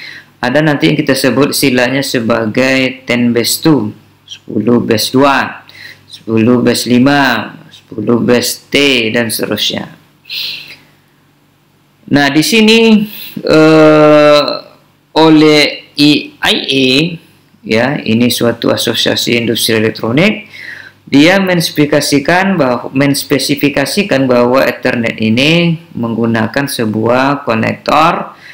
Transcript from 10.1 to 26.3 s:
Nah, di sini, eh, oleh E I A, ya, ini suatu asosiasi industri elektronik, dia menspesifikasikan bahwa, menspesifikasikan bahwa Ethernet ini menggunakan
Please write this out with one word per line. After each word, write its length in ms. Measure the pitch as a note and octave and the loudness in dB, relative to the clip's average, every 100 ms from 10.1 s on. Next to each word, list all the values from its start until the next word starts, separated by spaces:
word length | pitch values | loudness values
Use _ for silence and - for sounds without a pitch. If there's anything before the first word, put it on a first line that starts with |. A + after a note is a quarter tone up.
| _ - - - - - - _ _ _ _ _ _ _ _ _ _ _ _ - | _ -16 -12 -10 -12 -18 -20 _ _ _ _ _ _ _ _ _ _ _ _ -2
Nah, 160 | C#3+ C#3+ | 0 2
di 160 | D3+ - | 0 0
sini, 640 | A3+ G#3+ A3+ A3+ G#3+ G#3+ - - - | 2 4 4 4 4 0 -8 -16 -8
eh, 1000 | - D#3 D#3 D#3 D#3 D3+ D3+ D3+ D3 D3 C3 - - _ _ _ _ D#3 | 0 4 4 6 4 6 6 6 6 4 2 -6 -12 _ _ _ _ 0
oleh 720 | D#3+ D#3 D#3 D3+ C#3 - - - | 4 6 6 4 2 -4 -10 0
E 400 | D3 D3 - - | 2 2 -2 -8
I 200 | F3 G#3+ - | -4 -4 -2
A, 180 | C3+ C3 C3 E3 E3 - _ _ _ - | 0 0 0 -2 -6 -16 _ _ _ -4
ya, 320 | A2 B2+ D3 - | -2 0 -2 -2
ini 240 | A2+ B2 | 0 0
suatu 400 | - A#2+ A#2 - | 0 -2 -2 -2
asosiasi 720 | A2+ - A2 - - - A#2+ | -2 -2 -2 -2 -2 -2 -2
industri 320 | A#2 A2 - | -2 -4 -2
elektronik, 720 | A2 A2 - A2+ B2+ G3+ - - - - - - _ - | 0 0 -2 -2 0 0 -2 -10 -20 -18 -18 -20 _ -2
dia 320 | C3+ D#3 G3 | 2 4 2
menspesifikasikan 1200 | F#3 F3+ E3 - C#3+ D3 C#3+ C#3+ C#3 F3+ G3 F#3 | 0 0 -2 -2 0 0 0 -2 0 0 0 0
bahwa, 320 | C3 A#2+ - | 0 -2 -4
menspesifikasikan 1400 | C3 C#3+ C#3 - C#3 - C#3+ C#3 C#3+ C#3 - F#3 C3+ C3+ | -2 0 -2 -2 -2 -2 -2 0 0 -2 -4 -2 0 2
bahwa 320 | B2 A#2+ C3 | 2 2 2
Ethernet 560 | D3 B2 C3 B2+ A2+ - | 0 -2 -4 -2 -4 -2
ini 640 | A2 A2+ C#3+ E3+ E3+ D#3+ - - | -2 0 2 2 0 -2 -8 -8
menggunakan 720 | A#2 A2+ A#2 | -6 -2 -2